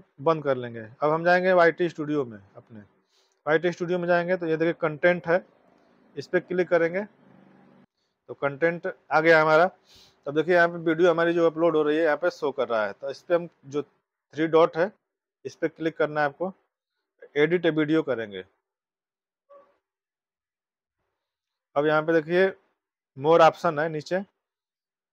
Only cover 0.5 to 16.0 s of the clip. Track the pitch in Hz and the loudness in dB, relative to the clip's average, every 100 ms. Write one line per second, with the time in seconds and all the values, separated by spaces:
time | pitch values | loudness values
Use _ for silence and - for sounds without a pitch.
0.5 | 127 123 117 110 117 147 160 170 180 185 | -4 -6 -14 -16 -4 -2 0 2 2 4
1.5 | 180 170 160 175 - 147 151 123 107 98 | 4 4 2 -4 -4 -6 -4 -6 -10 -20
2.5 | - - 110 101 _ _ _ _ _ 147 | -20 -20 -20 -20 _ _ _ _ _ -2
3.5 | 160 175 170 170 180 175 175 175 185 170 | 0 0 -4 -6 -4 0 0 0 -4 -2
4.5 | 160 165 165 160 151 180 175 165 175 214 | -2 -2 -2 -6 0 0 0 0 -2 -2
5.5 | _ _ _ _ _ _ - 135 180 - | _ _ _ _ _ _ -18 -6 -4 -4
6.5 | 180 175 175 165 180 214 _ _ _ _ | -4 0 0 0 -4 -10 _ _ _ _
7.5 | _ _ _ _ _ _ _ _ 123 139 | _ _ _ _ _ _ _ _ -8 -8
8.5 | 139 170 170 190 - _ 147 160 160 156 | -2 -2 -2 -10 -12 _ 0 4 4 6
9.5 | 156 180 - _ - _ _ - 147 156 | 4 2 -2 _ -20 _ _ -6 -4 0
10.5 | 175 170 175 165 160 180 165 170 170 165 | 2 2 0 -2 2 2 2 0 2 0
11.5 | 156 170 156 147 151 165 147 175 - 147 | 2 0 2 0 0 0 0 -2 -4 -8
12.5 | 131 117 113 104 98 135 127 _ 175 170 | -4 -4 -2 -4 -6 -14 -14 _ -4 -4
13.5 | _ 139 143 135 _ _ _ _ 135 160 | _ -10 -10 -10 _ _ _ _ -6 0
14.5 | 160 165 160 190 - _ _ _ _ 135 | 4 2 2 -4 -4 _ _ _ _ -18
15.5 | - 160 - 160 156 | -8 -8 -4 -8 -2